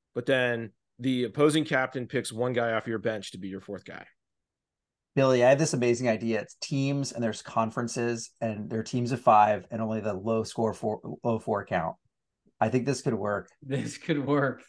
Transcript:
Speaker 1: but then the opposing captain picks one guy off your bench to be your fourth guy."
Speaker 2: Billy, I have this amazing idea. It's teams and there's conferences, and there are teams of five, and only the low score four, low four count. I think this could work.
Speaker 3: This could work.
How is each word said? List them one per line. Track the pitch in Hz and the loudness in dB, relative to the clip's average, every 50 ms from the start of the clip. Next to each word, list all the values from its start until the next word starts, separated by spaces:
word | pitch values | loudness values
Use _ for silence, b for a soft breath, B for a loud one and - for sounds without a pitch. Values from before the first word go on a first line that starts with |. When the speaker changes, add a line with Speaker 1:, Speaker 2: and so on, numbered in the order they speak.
| _ _ - | _ _ -8
Speaker 1:
but | 120 120 | -4 0
then | 139 135 127 123 120 120 117 117 - - _ _ _ _ - | 2 2 4 4 2 0 -2 -4 -8 -12 _ _ _ _ -4
the | 123 131 131 123 123 | -2 0 0 0 -2
opposing | 107 - - 147 156 147 160 147 | -2 2 4 4 4 4 4 2
captain | - 151 131 131 - - 135 120 | 2 0 0 0 0 -2 -6 -6
picks | - - 127 107 - | -4 -4 -4 -4 -4
one | 113 110 123 127 | -4 -4 -2 0
guy | 123 120 117 117 | 0 0 0 0
off | 110 110 - | 0 -2 -2
your | 120 110 104 | -2 -4 -2
bench | 104 117 110 104 95 - | -2 -2 -4 -4 -8 -12
to | - 92 | -12 -12
be | 98 95 | -10 -10
your | 95 95 | -10 -10
fourth | - - 101 90 - | -10 -12 -14 -12 -12
guy." | - - - - - _ _ _ _ _ _ _ _ _ _ _ _ _ _ _ _ _ _ _ _ - | -14 -16 -16 -18 -20 _ _ _ _ _ _ _ _ _ _ _ _ _ _ _ _ _ _ _ _ 0
Speaker 2:
Billy, | 139 135 131 131 123 120 | 4 4 6 6 8 8
I | 127 | 8
have | 139 139 | 8 6
this | 160 - - | 4 0 0
amazing | 127 123 120 117 117 127 120 | 2 2 2 2 2 2 0
idea. | 110 110 113 113 110 107 | 0 0 0 -2 -2 -2
It's | 131 - - - | -4 -6 -12 -14
teams | - - 147 135 135 139 139 139 135 - | -8 -4 -2 0 0 0 0 -2 -4 -4
and | - 117 | -4 -4
there's | 117 110 107 - | -2 -2 -4 -4
conferences, | - - - 117 113 110 - 127 120 117 - 127 117 120 117 113 - - _ - | -8 -6 -2 -2 -2 -2 -2 -4 -6 -4 -2 -2 -2 -2 -2 -4 -6 -12 _ -6
and | 117 113 107 107 104 - | -6 -4 -4 -6 -8 -6
there | 110 110 | -4 -4
are | 110 | -4
teams | - - 123 120 120 | -2 -2 -2 -2 -2
of | 135 120 | -2 0
five, | - 123 107 107 107 107 107 98 - - | 4 6 8 8 8 6 4 0 -2 -8
and | 120 110 | -8 -6
only | 113 110 110 110 | -4 -4 -4 -4
the | 101 107 98 | -4 -4 -4
low | 95 101 113 113 113 110 | -4 -2 -2 -2 -2 -2
score | - - - 113 110 | -4 -2 -2 -2 -2
four, | 95 - - 107 107 - - - - - | -2 -2 -4 -6 -6 -6 -8 -10 -10 -6
low | - 123 113 110 | -4 -2 -2 -2
four | - - 107 101 98 | -2 -2 -4 -4 -2
count. | - 98 85 80 - - _ _ _ _ _ _ _ _ _ _ _ _ - | -2 -2 -2 -2 -2 -6 _ _ _ _ _ _ _ _ _ _ _ _ -2
I | 110 110 | 0 2
think | 123 127 117 | 2 0 0
this | 139 131 - | 0 -4 -2
could | - 147 117 | -2 -2 -2
work. | 98 104 104 104 95 - _ _ _ | -2 -2 -2 -2 -4 -4 _ _ _
Speaker 3:
This | 143 131 135 135 113 117 - - | -10 -6 -6 -4 -4 -6 -8 -8
could | - - 156 143 135 | -4 -4 -2 -2 0
work. | 139 147 143 139 131 120 - - | 0 0 2 2 0 -2 -6 -12